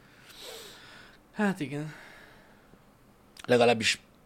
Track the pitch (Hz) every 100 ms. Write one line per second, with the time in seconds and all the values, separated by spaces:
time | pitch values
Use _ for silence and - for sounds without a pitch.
0 | - - - - - - - - - -
1 | - - - - 208 185 135 147 151 -
2 | - - - - - - - - - -
3 | - - - - - 123 117 113 107 -
4 | - -